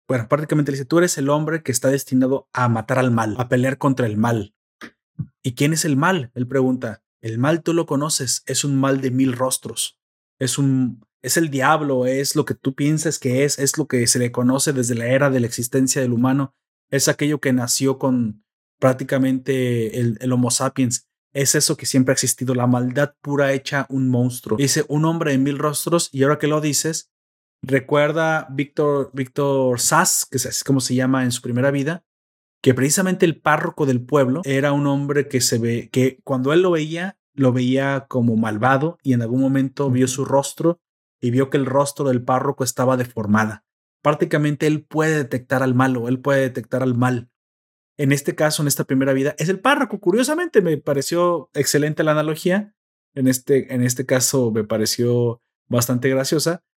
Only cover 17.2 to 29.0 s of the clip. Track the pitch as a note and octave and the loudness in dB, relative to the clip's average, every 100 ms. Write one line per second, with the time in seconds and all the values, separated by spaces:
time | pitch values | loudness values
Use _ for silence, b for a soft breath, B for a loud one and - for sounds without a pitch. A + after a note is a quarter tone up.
17.2 | D3 D3+ C#3 B2+ A#2+ - C3+ C3 C#3 B2+ | 0 0 0 0 0 0 0 0 0 0
18.2 | A#2 G#2 _ _ _ - C3 B2+ C3+ C#3 | -2 -6 _ _ _ 0 0 2 -2 0
19.2 | C3 C3 C3 C3+ B2+ A#2+ A2+ B2+ A#2+ G#2+ | 0 0 -2 -2 0 0 -2 -2 -2 -2
20.2 | B2+ B2+ B2 - C3+ C3+ B2+ A2+ _ _ | -2 0 0 0 -2 0 -2 -2 _ _
21.2 | _ C#3 C#3 D#3 - D3+ - C3+ C3 C3 | _ -2 0 2 0 -2 0 2 2 2
22.2 | B2+ - B2 B2 A#2+ B2 B2+ B2+ C#3+ - | 0 -2 -2 0 2 2 0 0 -2 -4
23.2 | - C#3+ C#3 C3+ - C#3+ C3+ C3+ C3 B2 | -4 0 0 0 -2 -4 -4 -2 0 2
24.2 | B2 B2 - A2 C#3 - D3 D3 D#3+ E3 | 0 -2 -4 0 0 0 -2 0 0 0
25.2 | D#3+ C3+ C3+ C#3+ D3 C#3+ - C3 - C#3 | 0 0 0 0 -2 -2 0 0 0 0
26.2 | C3+ D3 D3+ D3+ D3+ C3+ D#3+ D#3+ - _ | 2 2 2 0 0 -2 -2 -4 -8 _
27.2 | _ _ _ _ B2+ C3+ B2+ D3 D3 D#3 | _ _ _ _ -2 -2 2 2 2 2
28.2 | D#3+ D#3 - C3+ C#3+ - D3 C#3+ | 0 0 -4 -6 -6 -2 0 0